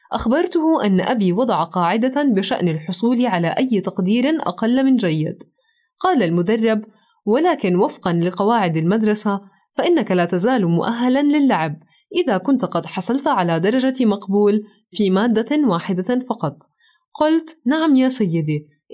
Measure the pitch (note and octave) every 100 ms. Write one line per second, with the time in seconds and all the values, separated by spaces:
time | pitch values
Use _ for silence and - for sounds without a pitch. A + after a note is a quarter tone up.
0 | - A3+ A3 C#4+ F4+ F4 D#4 D#4+ G#3 F#3
1 | - A3+ F#3 F3+ B3+ E3+ D#3+ F3+ E3+ A3
2 | B3+ C#4 C#4+ F#3+ - - F3 D#3 D#3+ F3+
3 | A#3 A#3+ B3 F3 E3+ - C4 G#3 F3+ -
4 | F3+ A#3 C4+ D#4+ - - A3+ C4 C4+ B3+
5 | F3+ D#3 D#3+ - - _ _ _ _ -
6 | F#4 D#4 F3 F3 F3 A3+ A3 G#3+ G#3+ _
7 | _ _ G#3 B3 F4 - F#3+ F3+ C#4+ -
8 | F#3 E3+ F3 F3 G3+ A#3 F3+ D#3+ E3 A3
9 | G#3+ G#3+ G#3+ G3 - _ _ - F4 E4
10 | G#3 F3+ F3 F3+ A3 B3+ F3 E3+ - A#3
11 | B3+ C4 D4 D4 C4+ F3+ D#3+ D3 - _
12 | _ F4 C4+ F#3+ A#3 B3+ F3 E3+ - F#3
13 | F#3 C4 D#4+ G#3+ F3 E3 F#3 B3+ C4 C4
14 | A3+ G#3 G3 G3+ G#3 G#3 G#3+ _ _ -
15 | G3 F#3 A#3+ A3 A#3 D4+ C4 E3+ - F3+
16 | F#3 B3 B3+ A3 D#3 - _ _ _ _
17 | _ - D#4 E4 D#4+ - A#3+ D#4 D#4+ C4
18 | C4 B3+ F#3+ E3 D3+ D3+ D3+ _ -